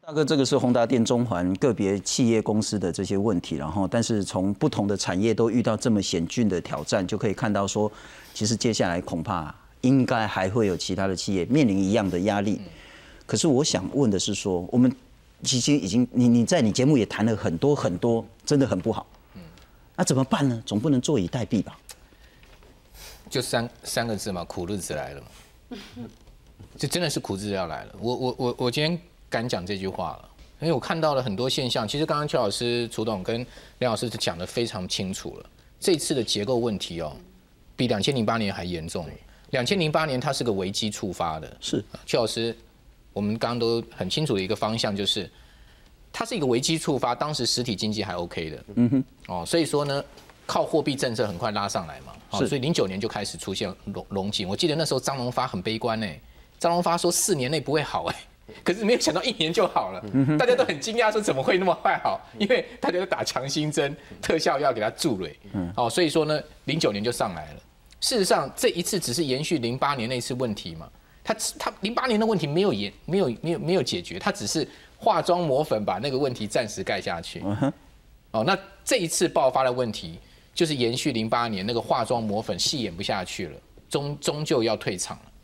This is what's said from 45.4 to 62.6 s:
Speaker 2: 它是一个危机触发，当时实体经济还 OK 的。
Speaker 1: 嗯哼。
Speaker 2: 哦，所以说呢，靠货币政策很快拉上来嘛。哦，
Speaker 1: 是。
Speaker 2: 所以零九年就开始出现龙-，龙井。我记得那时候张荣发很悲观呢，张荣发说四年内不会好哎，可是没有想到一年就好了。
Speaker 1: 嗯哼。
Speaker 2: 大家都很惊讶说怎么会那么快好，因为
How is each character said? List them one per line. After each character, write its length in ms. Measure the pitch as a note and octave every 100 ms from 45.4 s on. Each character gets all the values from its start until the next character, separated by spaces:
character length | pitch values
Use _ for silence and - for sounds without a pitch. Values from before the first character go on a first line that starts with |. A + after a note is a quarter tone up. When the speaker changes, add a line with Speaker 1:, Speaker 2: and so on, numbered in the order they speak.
| - - - - - - -
Speaker 2:
它 120 | -
是 120 | A#3 A#3
一 40 |
个 60 | C#3
危 160 | A#2+
机 160 | C#3 D#3+
触 220 | - C3+
发， 160 | B2 A#2+
当 180 | D3+
时 140 | D3+ A#2
实 160 | -
体 120 | B2 F#2+
经 160 | G#2+
济 120 | G#2+
还 100 | G2
OK 380 | F2 F2 - D#2+
的。 120 | D2 - G2+
Speaker 1:
嗯 140 | A#2+
哼。 140 | C3 C3 - -
Speaker 2:
哦， 160 | E3
所 160 | F2 E3+
以 60 | C#3+
说 200 | D3 C#3+
呢， 180 | C#3 - - - - -
靠 180 | -
货 180 | D3+ D#3+
币 140 | C#3+ C3+
政 200 | C3 A2+
策 120 | A2
很 100 | F2
快 120 | A2+
拉 160 | G#2 G2+
上 200 | G#2+ E2
来 120 | C#2+
嘛。 120 | - - -
哦， 80 | G#2
Speaker 1:
是。 80 | A#2+
Speaker 2:
所 100 | C#3+
以 40 |
零 120 | B2+
九 140 | E3 G2+
年 120 | F#2+
就 80 | G#2+
开 160 | G#2+
始 140 | G2+ -
出 160 | -
现 200 | F#2+ G2+ F#2+ -
龙-， 200 | G2+ -
龙 220 | G2 G2
井。 160 | - F#2
我 80 | G2+
记 120 | F3+
得 80 | D3+
那 80 |
时 100 | D3+
候 60 | C3+
张 180 | C#3 C#3
荣 140 | A#2+
发 160 | B2 B2+
很 140 | F#2
悲 160 | F2+ A2+
观 220 | A#2+ A2+
呢， 80 | G#2 D2+ - - - -
张 120 | E3+
荣 100 | F3
发 140 | F3 E3
说 140 | F3
四 240 | F3 - E3
年 140 | B2
内 120 | D#3
不 100 | C3
会 100 | D3+
好 240 | C#3 G2+ -
哎， 100 | - - - - -
可 100 | -
是 100 | F#3
没 100 | G#3+
有 60 | B3
想 140 | -
到 100 | F3
一 80 | F#3
年 200 | - D#3+
就 120 | E3+ F3+
好 240 | - F#2+
了。 120 | F#2 G#2
Speaker 1:
嗯 140 | B2+ C3+
哼。 120 | D3+
Speaker 2:
大 80 | A#3+
家 100 | B3
都 100 | A#3+
很 120 | D#3
惊 160 | A3 A3+
讶 140 | A3
说 100 | G#3+
怎 120 | G#3
么 80 | C3
会 160 | C3+ F#3
那 60 |
么 100 | F#3 E3
快 220 | G3 F3+
好， 160 | - - - -
因 100 | G3+
为 200 | A#3+